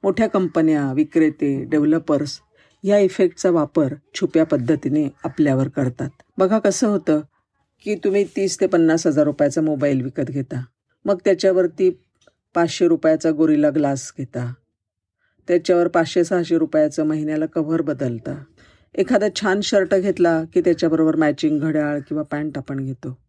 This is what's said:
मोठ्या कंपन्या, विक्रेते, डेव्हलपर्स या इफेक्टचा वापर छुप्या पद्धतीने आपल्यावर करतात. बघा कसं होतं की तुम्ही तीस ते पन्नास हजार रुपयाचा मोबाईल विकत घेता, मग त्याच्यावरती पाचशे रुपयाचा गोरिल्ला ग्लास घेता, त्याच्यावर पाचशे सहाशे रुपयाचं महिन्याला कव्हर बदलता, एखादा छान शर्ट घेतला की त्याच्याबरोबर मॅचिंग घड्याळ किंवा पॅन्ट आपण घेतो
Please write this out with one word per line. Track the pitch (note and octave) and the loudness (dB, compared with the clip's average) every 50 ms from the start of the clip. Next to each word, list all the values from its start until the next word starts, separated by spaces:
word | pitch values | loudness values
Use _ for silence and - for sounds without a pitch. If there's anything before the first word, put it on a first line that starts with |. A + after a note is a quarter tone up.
| - | 0
मोठ्या | G3 F#3+ - A3 G#3+ | -2 0 0 0 0
कंपन्या, | - G3 F#3+ E3 - E3+ D#3+ D#3+ D#3 D3 C#3+ C#3 C3 | 0 0 -2 0 0 0 2 2 2 0 0 -2 0
विक्रेते, | C3+ D#3 D3+ - E3 D#3+ D3+ D3+ _ - C#3+ C#3 C3+ C3 | -2 -2 0 2 2 2 2 0 _ -2 -2 -2 -4 -4
डेव्हलपर्स | B2 D3+ D3+ D3 D3+ D#3 E3 D#3 - D3+ C#3 D3+ C#3+ - - _ _ _ _ _ _ _ _ - | -2 0 0 2 2 0 0 0 0 -2 -2 -2 -4 -8 -14 _ _ _ _ _ _ _ _ -2
या | F#3 G3+ G3+ | 2 4 4
इफेक्टचा | G3+ F#3 F#3 - F#3 F3 F3 - - F#3 | 4 2 2 2 0 0 0 0 0 2
वापर | F3 E3 D3+ C#3+ _ E3+ D3+ C3+ C3 - _ _ _ | 2 2 0 0 _ 0 0 0 -2 -6 _ _ _
छुप्या | - F#3+ - - D#3+ D#3+ | -4 -4 0 2 2 2
पद्धतीने | D#3+ - C3+ B2 A#2 D#3+ C#3+ - C#3 C#3 D3+ D3+ C3+ - _ _ | 2 0 -2 0 0 -2 0 0 -2 -2 0 -2 -2 -6 _ _
आपल्यावर | D3 C#3 - D#3 C#3+ C3+ C3 C3+ C3+ | -10 -2 0 0 2 2 0 0 -2
करतात. | - - C#3 B2+ B2 - C3+ C3+ _ _ _ _ _ - | -2 -4 -4 -4 -4 -6 -10 -10 _ _ _ _ _ -2
बघा | F#3 F#3 G#3+ A3 | 0 2 2 2
कसं | G#3+ G#3 F#3+ - - G#3+ | 2 0 0 2 0 0
होतं | G#3 G3 - - D#3 D3+ D3+ _ _ _ _ _ _ _ _ _ _ _ _ | 0 0 0 0 0 0 -2 _ _ _ _ _ _ _ _ _ _ _ _
की | G3+ G#3+ | -6 -6
तुम्ही | F4+ - G3+ F#3+ G3+ G3+ | -2 -2 0 0 0 0
तीस | - - - G3 F#3+ E3+ - | -2 -2 -2 -2 -2 -2 -2
ते | G3 F#3 | -2 0
पन्नास | - E3+ E3 D#3+ D#3+ E3 - E3+ | 2 4 4 4 2 2 0 0
हजार | C#3+ C#3 D3+ | 2 2 2
रुपयाचा | D3 C#3+ - D3+ C#3+ C#3 D#3+ | 0 2 0 0 0 0 0
मोबाईल | D#3 D#3 D3+ C3+ C#3+ C#3+ C#3 C3+ | -2 -2 -2 0 0 0 0 -2
विकत | B2 C3+ - - | -4 -4 -6 -6
घेता, | C#3 B2+ B2+ C#3 C3 - - B2+ B2+ - _ _ _ _ _ _ _ | -6 -6 -4 -8 -8 -6 -8 -10 -10 -12 _ _ _ _ _ _ _
मग | F3+ G3+ F3+ _ | -4 -4 -2 _
त्याच्यावरती | G3+ F#3+ E3+ - F#3+ F#3 F#3 F#3 F3 E3 - F#3 F#3 F3+ _ _ _ _ _ _ _ _ _ _ _ _ | 0 0 2 2 2 2 2 0 0 0 0 0 0 0 _ _ _ _ _ _ _ _ _ _ _ _
पाचशे | E3+ E3+ D#3+ - - F3+ E3+ | 0 0 0 0 0 2 2
रुपयाचा | E3 D#3+ - D#3+ D#3+ D#3 - D#3+ | 2 2 2 2 0 2 0 -2
गोरिल्ला | D#3+ D3 D#3+ D#3 D#3 D3 D3 D3+ | 0 2 2 2 2 2 2 2
ग्लास | C#3 D#3 D3 C#3 C#3 C3+ - - - - | 2 0 0 0 -2 -4 -8 -12 -12 -12
घेता, | C3+ B2 _ B2+ B2 A#2+ B2 _ _ _ _ _ _ _ _ _ _ _ _ _ _ _ _ _ _ - | -12 -10 _ -8 -8 -8 -10 _ _ _ _ _ _ _ _ _ _ _ _ _ _ _ _ _ _ 0
त्याच्यावर | F3 F3 E3 - F3+ F3 F3 E3 | 0 0 2 2 2 2 2 2
पाचशे | E3+ F3 E3 E3 - F3+ E3+ | 2 0 0 2 0 0 0
सहाशे | E3 G3 F3+ E3+ E3+ E3+ E3 | 2 0 -2 0 0 0 0
रुपयाचं | D#3+ D3 - D#3 D3+ D3+ D3 - D#3 | 0 0 2 0 0 2 0 -2 -2
महिन्याला | D#3 D#3 D#3 D3+ D3+ D#3 D#3 D#3 | -2 -2 -2 -4 -4 -4 -4 -4
कव्हर | D#3+ _ E3+ D#3 D3+ D#3+ E3 | -4 _ -4 -4 -2 -2 -2
बदलता, | D#3 D3+ D3 B2+ C#3+ B2+ A#2+ A2+ A#2 - - D3 C#3 _ _ _ _ _ _ _ _ _ _ | -2 -4 -4 -4 -4 -6 -6 -6 -8 -10 -12 -12 -14 _ _ _ _ _ _ _ _ _ _
एखादा | - G3 - B3 A3 G#3 G#3+ - | -4 -2 0 2 0 0 0 -4
छान | - G#3 G#3 F#3 G3+ | -2 -2 -2 -2 -2
शर्ट | G3+ - - G3+ F#3+ E3+ G3+ | -2 0 0 0 2 2 0
घेतला | G3 F3+ G3+ F3 - F3+ E3+ E3 D#3+ D#3+ | 0 0 0 0 2 2 2 2 0 -2
की | E3 _ F#3 | -2 _ 0
त्याच्याबरोबर | E3 F3+ E3+ E3+ - E3 D#3 D#3+ D#3+ D#3 D#3+ | 2 2 0 2 0 0 2 2 2 2 2
मॅचिंग | D#3 D#3+ D3+ D3 - - D#3 D#3 D3+ | 2 2 0 0 0 -2 -2 0 0
घड्याळ | D3 D#3+ D3+ D3+ D3+ D3 D3 D3 C#3 _ | -2 -2 -2 -2 -2 -2 -4 -6 -8 _
किंवा | D#3 D3+ D3+ | -8 -8 -6
पॅन्ट | D3 - D3 D3+ D#3 C#3 C#3 | -6 -8 -8 -8 -6 -8 -10
आपण | C3+ - C#3 C3+ C3+ | -10 -8 -8 -8 -6
घेतो | C3 C3 - - C3 B2+ _ _ | -8 -10 -10 -12 -14 -14 _ _